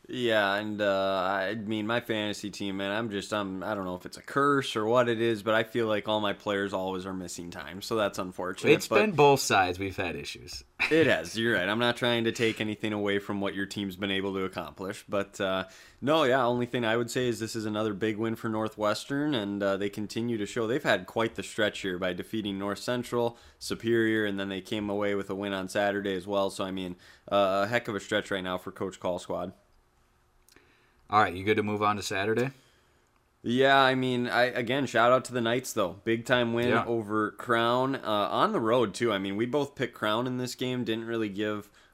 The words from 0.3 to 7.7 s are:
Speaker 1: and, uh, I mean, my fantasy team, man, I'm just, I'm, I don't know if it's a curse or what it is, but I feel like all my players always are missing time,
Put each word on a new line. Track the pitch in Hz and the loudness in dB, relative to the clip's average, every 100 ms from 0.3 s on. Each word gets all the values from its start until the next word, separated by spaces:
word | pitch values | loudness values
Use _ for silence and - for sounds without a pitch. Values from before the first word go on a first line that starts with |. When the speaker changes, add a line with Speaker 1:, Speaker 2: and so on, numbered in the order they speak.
| 110 101 101 | 4 4 2
Speaker 1:
and, | 107 104 | -2 0
uh, | 104 98 98 95 | 2 2 2 2
I | 92 98 95 | 2 0 -2
mean, | 113 104 110 107 | -4 -4 -4 0
my | 120 | -2
fantasy | 117 110 104 101 104 | -2 -2 -2 -4 -8
team, | 87 101 98 | -6 -6 -4
man, | 98 | -2
I'm | 104 117 | -2 -2
just, | 98 90 | -4 -4
I'm, | 107 98 95 | -4 -4 -6
I | 92 | -4
don't | 101 92 | -4 -4
know | |
if | 90 | -8
it's | - - | -10 -16
a | |
curse | - 139 143 139 127 113 | -6 0 2 2 0 -2
or | |
what | 107 123 120 | 2 4 4
it | 113 | 2
is, | 117 110 | 2 0
but | 98 | 2
I | 110 | 0
feel | 113 123 113 | 2 0 0
like | 104 110 | 0 0
all | 107 | 0
my | 101 | 0
players | 95 107 101 101 | -2 -2 -2 0
always | 95 95 95 95 | -2 -2 -4 -6
are | |
missing | 92 87 - 87 | -8 -8 -10 -10
time, | 85 73 | -12 -12